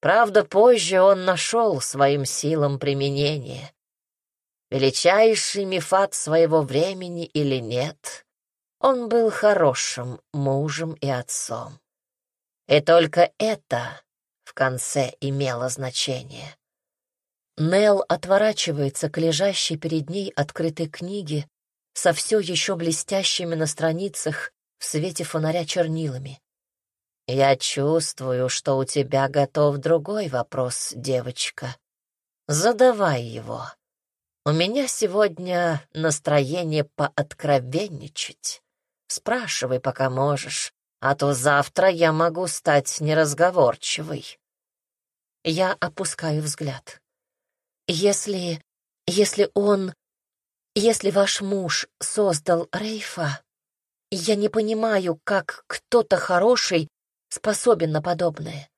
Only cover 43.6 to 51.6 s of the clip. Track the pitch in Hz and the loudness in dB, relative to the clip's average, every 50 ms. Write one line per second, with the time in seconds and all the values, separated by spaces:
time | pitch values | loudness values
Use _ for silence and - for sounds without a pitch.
43.6 | 143 120 110 - - - - - 156 156 156 104 - - - _ _ _ _ _ | 4 4 4 0 -4 -6 -6 -6 -6 -8 -10 -10 -12 -14 -20 _ _ _ _ _
44.6 | _ _ _ _ _ _ _ _ _ _ _ _ _ _ _ _ _ 160 160 165 | _ _ _ _ _ _ _ _ _ _ _ _ _ _ _ _ _ -4 0 0
45.6 | 185 185 190 - - 175 - - 196 180 - - - 160 151 151 151 151 147 - | 0 0 0 -2 -4 -8 -6 -6 -8 -8 -6 -6 -4 -2 -2 -2 -2 -4 -8 -6
46.6 | 160 143 131 127 _ - - - _ _ _ _ _ _ _ _ _ _ _ _ | -6 -8 -8 -8 _ -20 -20 -20 _ _ _ _ _ _ _ _ _ _ _ _
47.6 | _ _ _ _ _ - 175 160 190 202 202 196 - 208 202 185 180 175 170 156 | _ _ _ _ _ -4 -4 2 2 2 2 2 -2 -4 -6 -4 -4 -4 -6 -6
48.6 | _ _ _ _ _ _ _ _ _ - 175 190 208 196 - 202 202 190 _ 202 | _ _ _ _ _ _ _ _ _ -4 2 2 2 2 4 2 0 2 _ 0
49.6 | 202 202 208 196 190 185 165 _ _ _ _ _ _ _ _ _ _ _ _ _ | 2 2 2 2 0 -4 -8 _ _ _ _ _ _ _ _ _ _ _ _ _
50.6 | _ _ _ 208 202 233 226 - - 220 185 202 196 196 - - 208 196 202 196 | _ _ _ 2 4 4 4 4 2 2 4 4 2 2 2 -2 -2 -4 -4 -2